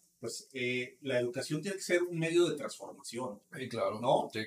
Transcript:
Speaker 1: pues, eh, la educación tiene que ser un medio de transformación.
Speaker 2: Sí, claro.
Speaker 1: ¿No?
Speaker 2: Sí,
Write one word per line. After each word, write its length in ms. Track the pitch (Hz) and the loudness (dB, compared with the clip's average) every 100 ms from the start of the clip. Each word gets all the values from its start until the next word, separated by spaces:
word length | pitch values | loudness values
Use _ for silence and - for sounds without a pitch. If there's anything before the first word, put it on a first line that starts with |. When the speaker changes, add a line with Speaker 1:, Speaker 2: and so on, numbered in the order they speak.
| _ _ | _ _
Speaker 1:
pues, 300 | 117 - - | -10 -10 -10
eh, 440 | 135 123 123 127 - | -4 0 0 -4 -8
la 180 | 139 123 | 0 0
educación 420 | 120 127 - 156 | 2 -2 -2 -2
tiene 140 | 196 196 | -2 -4
que 80 | |
ser 180 | - 175 | 2 2
un 140 | 175 170 | 2 0
medio 300 | 165 175 170 | 2 4 4
de 80 | 147 | 2
transformación. 840 | 107 - 104 107 - 117 127 101 _ | -6 -8 -14 -14 -10 -6 -6 -8 _
Speaker 2:
Sí, 140 | - 123 | -10 -6
claro. 320 | 113 98 107 | 0 0 0
Speaker 1:
¿No? 300 | 120 151 - | 4 4 4
Speaker 2:
Sí, 80 | 110 | -4